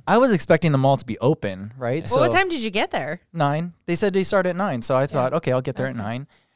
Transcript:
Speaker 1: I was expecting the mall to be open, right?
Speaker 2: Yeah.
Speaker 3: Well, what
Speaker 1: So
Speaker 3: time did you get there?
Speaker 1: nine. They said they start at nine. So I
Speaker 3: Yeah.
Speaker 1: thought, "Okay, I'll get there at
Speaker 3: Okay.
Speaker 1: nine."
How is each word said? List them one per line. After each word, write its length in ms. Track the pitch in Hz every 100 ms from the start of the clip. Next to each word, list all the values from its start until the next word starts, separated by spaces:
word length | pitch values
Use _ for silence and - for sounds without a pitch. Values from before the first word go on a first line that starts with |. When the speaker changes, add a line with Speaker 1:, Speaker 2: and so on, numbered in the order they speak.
| -
Speaker 1:
I 120 | 214
was 140 | 262
expecting 400 | 185 - 165 165
the 60 | 139
mall 180 | 135 135
to 80 | -
be 100 | 107
open, 520 | 127 156 101 92 104 131
right? 240 | 120 147
Speaker 2:
Yeah. 60 | -
Speaker 3:
Well, 100 | 254
what 80 | 330
Speaker 1:
So 60 | 339
Speaker 3:
time 100 | 381
did 120 | 311
you 100 | 220
get 200 | 190 359
there? 300 | 202 135 170 _
Speaker 1:
nine. 400 | 170 143 151 175 - -
They 80 |
said 180 | 170 208
they 120 | 190
start 220 | 185 202 180
at 100 | 175
nine. 260 | 202 127
So 140 | 113 131
I 60 |
Speaker 3:
Yeah. 40 | 139
Speaker 1:
thought, 260 | 143 127
"Okay, 180 | 156 139
I'll 100 | 127
get 140 | 131 127
there 100 | 131
at 40 |
Speaker 3:
Okay. 40 | 123
Speaker 1:
nine." 240 | 104 120 143 _ _